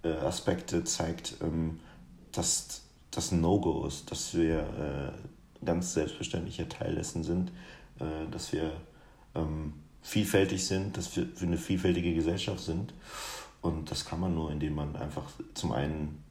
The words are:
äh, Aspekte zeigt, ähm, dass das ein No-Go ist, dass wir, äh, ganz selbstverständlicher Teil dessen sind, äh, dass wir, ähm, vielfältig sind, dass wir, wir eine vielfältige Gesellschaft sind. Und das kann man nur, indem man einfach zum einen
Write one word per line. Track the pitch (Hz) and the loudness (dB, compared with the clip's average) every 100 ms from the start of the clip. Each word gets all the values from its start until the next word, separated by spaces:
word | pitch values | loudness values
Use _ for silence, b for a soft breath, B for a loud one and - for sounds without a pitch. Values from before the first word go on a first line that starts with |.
äh, | 85 | 0
Aspekte | 80 69 - - 90 - 85 | 0 0 0 0 0 0 0
zeigt, | 82 - 82 82 - - | 2 0 0 -2 -6 -2
ähm, | 82 80 80 80 B B B - - | 0 2 0 -2 B B B -20 -8
dass | - - - - - - - - | -2 2 0 -2 -12 -12 -20 -8
das | - - | -4 2
ein | 87 | 4
No-Go | 82 101 87 73 73 | 6 6 6 2 -2
ist, | - - | -4 -6
dass | - - | -6 0
wir, | 82 82 80 | 4 6 4
äh, | 73 - 76 69 69 - - - - - | 2 -2 -2 -2 -4 -6 -14 -16 -20 -6
ganz | - 85 90 | 0 0 2
selbstverständlicher | 82 73 - - 87 80 - 82 | 0 0 -4 -4 -4 -4 -4 -6
Teil | - - | -4 -2
dessen | 82 82 85 | -2 -2 -2
sind, | 80 87 90 B B B B - | 2 2 2 B B B B -6
äh, | 78 78 78 | -4 -4 -6
dass | - - | -6 -2
wir, | 80 80 80 - B B B B | 0 0 -4 -12 B B B B
ähm, | - 78 78 76 76 - - | -2 0 -2 -4 -8 -16 -18
vielfältig | - 107 98 98 92 95 - | 0 2 6 6 6 2 2
sind, | 95 98 92 | 2 0 -2
dass | - - | -2 -2
wir, | 87 - | -2 0
wir | 90 | 0
eine | 85 | 0
vielfältige | - 92 92 85 85 | 2 4 4 4 4
Gesellschaft | 80 80 90 - 95 | 4 2 2 0 -2
sind. | - 82 107 - B B B B B B | -2 -2 -2 -8 B B B B B B
Und | 85 78 80 | -2 -2 -2
das | - | -6
kann | - 80 | -4 -2
man | 90 | 2
nur, | 82 78 | 2 0
indem | 76 76 | 0 0
man | 76 73 | 0 -2
einfach | 73 73 69 71 - - | -4 -4 -6 -8 -12 -12
zum | - - | -4 0
einen | 57 71 78 76 76 - | 2 0 0 -4 -6 -14